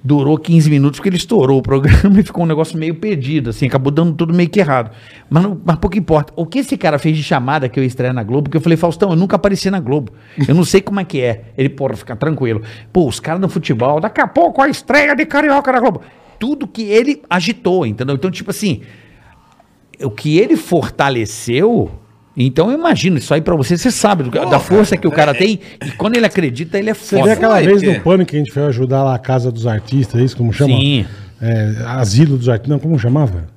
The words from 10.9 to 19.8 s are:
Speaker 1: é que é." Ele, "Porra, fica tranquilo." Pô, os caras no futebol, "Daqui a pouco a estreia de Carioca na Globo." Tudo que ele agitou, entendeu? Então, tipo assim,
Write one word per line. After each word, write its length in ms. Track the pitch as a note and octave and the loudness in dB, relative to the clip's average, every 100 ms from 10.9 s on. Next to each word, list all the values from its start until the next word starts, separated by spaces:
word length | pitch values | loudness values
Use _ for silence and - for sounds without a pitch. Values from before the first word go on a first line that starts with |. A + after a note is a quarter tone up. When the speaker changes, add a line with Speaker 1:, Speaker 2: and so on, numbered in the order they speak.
| G3+ | -6
Speaker 1:
é 40 | F#3 | -4
que 160 | C#3+ | -2
é." 220 | B2 A2 - - | -2 -2 -8 -4
Ele, 140 | C3 | -4
"Porra, 260 | C3+ C3+ A2+ | -2 -6 -6
fica 200 | - A2+ | -12 -4
tranquilo." 480 | D3 D3+ B2+ A2 - - - | -4 -2 -2 -2 -6 -18 -2
Pô, 160 | F#3 D3 | 0 0
os 120 | - | -2
caras 200 | - F3 | -6 -4
no 80 | F#3+ | -2
futebol, 520 | F3+ - A#2 B2+ D3 | -4 -4 0 0 0
"Daqui 200 | G3+ - | -2 -2
a 60 | B3 | 0
pouco 320 | C#4+ E4+ - | 2 0 2
a 40 | C#4 | 0
estreia 460 | C4 - C#4 D4 C#4 | -2 0 2 2 0
de 80 | |
Carioca 480 | D#4 C#4+ D4+ C#4 C#4 | 0 0 2 2 2
na 80 | C4 | 2
Globo." 220 | A#3 E3 - - - - | 0 -2 -12 -20 -20 -8
Tudo 260 | A#3 D4 A3+ | -6 -4 -6
que 140 | - | -8
ele 400 | G#3+ G#3+ B3+ C#4+ - | 2 2 2 -4 -2
agitou, 560 | F3 E3+ - F3+ F#3 B2+ | -2 -2 -4 0 0 0
entendeu? 300 | G#2 C3 C#3 | -4 -4 -2
Então, 160 | F#3 | -4
tipo 180 | - - | -6 -10
assim, 320 | F#3 G#3 B2 - - - - - _ _ _ _ _ | -4 -4 -4 -8 -20 -20 -20 -20 _ _ _ _ _